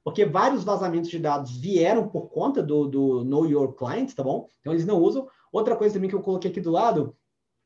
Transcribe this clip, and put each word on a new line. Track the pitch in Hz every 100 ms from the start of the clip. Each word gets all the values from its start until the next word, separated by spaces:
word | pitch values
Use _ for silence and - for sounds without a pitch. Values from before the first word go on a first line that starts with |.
porque | 156 214 190
vários | 185 247 262
vazamentos | 190 190 185 165 170
de | 165
dados | 151 143 127 123
vieram | 165 180 175 226 196
por | - -
conta | 156 240 277
do, | 156 151 143
do | 139 135 123
Know | 123 143 165
Your | 143 135 123
Client, | 123 196 262
tá | -
bom? | 131 202 - _
Então, | 147
eles | 165 170
não | 190
usam. | 180 277 - _ _
Outra | 214 220 226
coisa | 208
também | 196 185
que | 196
eu |
coloquei | 190 185 185
aqui | 190
do | 165
lado, | 170 226 175 120 - _ _ _ _